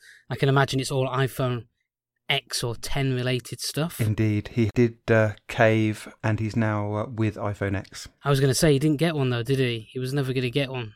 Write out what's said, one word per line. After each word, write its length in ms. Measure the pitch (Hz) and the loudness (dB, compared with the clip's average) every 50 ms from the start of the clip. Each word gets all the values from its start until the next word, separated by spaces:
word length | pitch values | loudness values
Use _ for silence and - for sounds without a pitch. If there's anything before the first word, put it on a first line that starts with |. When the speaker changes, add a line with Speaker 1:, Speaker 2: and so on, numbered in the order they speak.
| - - - - _ - | -20 -20 -20 -18 _ -10
Speaker 1:
I 60 | 135 | -4
can 140 | - - 139 | 0 2 4
imagine 300 | 135 139 139 - - 135 | 4 4 4 2 0 -2
it's 120 | 131 - | -2 -2
all 160 | 147 131 131 131 | -2 -2 -2 0
iPhone 580 | 123 131 135 123 - - 135 127 123 120 113 _ _ _ _ _ _ _ _ _ _ _ _ - | 0 0 0 0 0 -2 -2 -2 -2 -4 -6 _ _ _ _ _ _ _ _ _ _ _ _ -2
X 340 | 147 139 - - - - - | -2 -2 -2 -4 -6 -4 -4
or 120 | 120 113 | -4 -6
ten 380 | - - - - 147 135 135 131 | -6 -6 -4 -2 0 0 0 0
related 460 | 123 123 127 127 123 - - - - | 0 0 -2 -2 -2 -4 -8 -10 -8
stuff. 380 | - - - 139 151 170 - - | -8 -6 -4 -4 -4 -4 -2 -2
Speaker 2:
Indeed. 500 | 117 107 107 - 110 110 107 104 104 - | 0 0 2 2 2 2 2 0 -2 -2
He 200 | - - 113 101 - | 0 0 0 2 4
did, 220 | - 120 117 113 - _ - | 4 2 2 2 -2 _ 2
uh, 240 | 117 110 110 107 101 - _ - | 4 4 4 2 0 -4 _ -6
cave, 600 | - - 117 110 110 110 110 107 107 - - - - _ - | 0 4 4 4 6 4 2 0 -2 -4 -8 -18 -10 _ -2
and 160 | 110 107 104 | 0 0 0
he's 160 | 113 110 104 | -2 -2 0
now, 380 | 117 113 110 107 104 104 104 104 | 0 0 0 0 -2 -2 -2 -2
uh, 100 | 107 107 - | -4 -4 -4
with 280 | 127 107 110 107 98 | -2 -2 -2 -2 -2
iPhone 400 | - 110 104 104 - 101 98 98 | -2 -6 -6 -4 -2 -2 -2 -2
X. 320 | 95 - - - - - - _ _ - | -2 -4 -8 -14 -16 -16 -18 _ _ -2
Speaker 1:
I 60 | 143 | 0
was 100 | 143 135 | 2 2
gonna 140 | 135 139 127 | 2 2 2
say, 200 | - - 160 147 | 4 4 4 4
he 60 | 135 | 4
didn't 180 | 139 156 156 131 | 4 2 2 2
get 160 | 156 175 160 | 0 0 0
one, 140 | 151 135 127 | 0 0 0
though, 140 | 123 120 113 | 0 -2 -2
did 160 | 120 135 131 | -2 0 0
he? 300 | 131 123 117 113 110 - | 0 0 -2 -4 -8 -10
He 80 | - 127 | -10 -8
was 140 | 127 127 135 | -6 -4 -2
never 180 | 143 135 131 127 | -2 -2 -2 -2
gonna 160 | 131 127 127 | -2 -2 -2
get 200 | 120 143 139 131 | 0 -2 -2 -4
one. 220 | 131 127 117 107 104 | -4 -8 -10 -10 -12